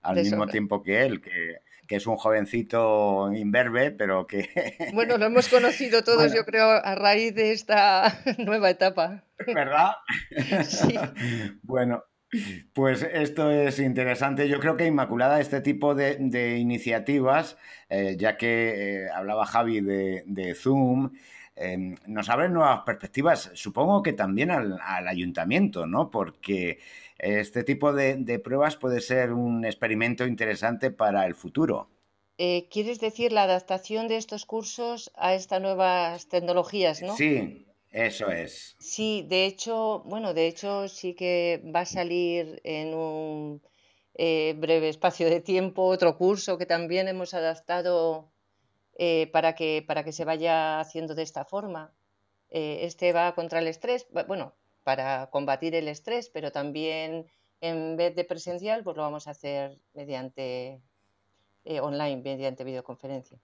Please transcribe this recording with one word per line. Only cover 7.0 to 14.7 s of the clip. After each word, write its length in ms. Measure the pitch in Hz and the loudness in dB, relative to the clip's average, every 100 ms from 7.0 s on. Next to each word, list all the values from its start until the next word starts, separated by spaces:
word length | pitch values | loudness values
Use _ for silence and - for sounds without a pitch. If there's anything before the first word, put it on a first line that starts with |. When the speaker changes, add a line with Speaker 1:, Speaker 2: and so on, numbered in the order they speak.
| 202 214 226 | 4 6 2
Speaker 2:
de 180 | 208 214 | 2 2
esta 680 | 220 - 214 202 190 214 - - | 2 4 6 8 8 4 4 -2
<laughs> 120 | 220 | -2
nueva 320 | 208 214 196 | 0 4 4
etapa. 540 | 185 190 185 170 196 _ _ - | 4 2 2 -2 -2 _ _ -4
Speaker 1:
¿Verdad? 460 | 190 135 147 185 220 - - - 151 131 196 | 0 2 4 4 2 -6 -6 -6 -4 0 0
Speaker 2:
Sí. 300 | 147 - - - 131 - 120 | 0 2 2 2 -4 -4 -4
Speaker 1:
<laughs> 340 | 113 104 - | -2 -6 -10
Bueno, 420 | 117 131 120 120 - _ _ 226 202 90 - | -4 0 0 -2 -6 _ _ -6 -6 -12 -8
pues 300 | - 135 127 | 0 2 2
esto 480 | 165 170 147 147 151 | -2 0 -2 0 2
es 280 | 147 143 135 | 4 2 2
interesante. 680 | 135 127 127 123 139 135 143 | 0 0 0 0 0 0 0
Yo 100 | 143 | 2
creo 160 | 156 | 0